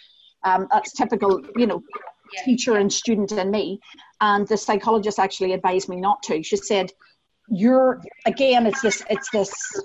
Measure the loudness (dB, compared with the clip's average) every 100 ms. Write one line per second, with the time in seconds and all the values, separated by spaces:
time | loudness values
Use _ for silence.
0 | -20 _ _ _ 0 0 2 0 0 -4
1 | -2 0 2 0 -2 0 0 0 -8 -16
2 | -18 -20 _ -4 0 0 2 2 2 0
3 | 0 0 0 -2 -2 -2 -4 -8 -14 -20
4 | -12 0 2 2 2 -2 0 0 2 0
5 | 0 0 -2 0 -2 0 0 0 -2 -2
6 | 0 0 -2 -4 -2 -4 0 -2 -2 -8
7 | _ _ _ _ -8 2 4 6 4 0
8 | -8 -6 -4 2 2 4 2 0 0 -2
9 | -4 -6 -2 -2 -2 -6 -10 -10